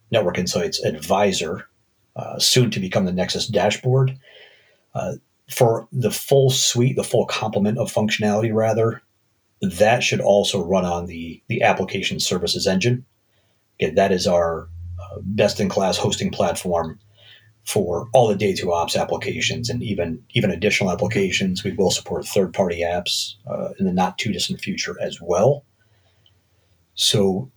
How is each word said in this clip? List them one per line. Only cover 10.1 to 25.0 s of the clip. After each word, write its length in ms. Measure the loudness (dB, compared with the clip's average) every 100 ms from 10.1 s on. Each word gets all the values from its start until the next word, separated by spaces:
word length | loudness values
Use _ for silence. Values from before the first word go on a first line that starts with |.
| 0
also 420 | 4 4 4 -2
run 220 | 0 0 2
on 200 | -2 -6
the, 340 | -10 -12 -12 -6
the 140 | 2
application 560 | 2 2 -2 -4 -4 -4
services 460 | -2 -2 -2 0 0
engine. 400 | 2 2 0 -4 _ _ _ _ _ _ -4
Again, 160 | 0 2
that 180 | 4
is 140 | 2 2
our, 420 | 2 2 -2 -8 -14 -12 -12
uh, 180 | -12 -10
best-in-class 760 | -4 2 2 2 0 2 0 0
hosting 340 | -2 -2 -4
platform 680 | 0 -2 0 -2 -2 -2 -8 _ _ -20 -20 _ _ -4
for 440 | -2 0 -4 2
all 140 | 4 4
the 80 | 2
day 180 | 0
two 200 | 0 -2
ops 220 | -2 0 -2
applications 760 | 0 -4 -4 -2 -2 -2 -4
and 120 | -4
even, 400 | -4 -4 -4 -6 _
even 200 | 0 0
additional 400 | 0 0 2 0
applications. 720 | 0 0 0 0 0 -2 -2
We 80 | -4
will 200 | 0 0
support 360 | 0 -4 -6 -2
third-party 540 | 0 0 0 0 0
apps, 540 | -2 -2 -2 -4 -6 -12 -10
uh, 220 | -6 -6 -2
in 60 | -2
the 80 |
not-too-distant 640 | 2 0 -2 -4 -4 -4 -6
future 380 | -6 -6 -8 -6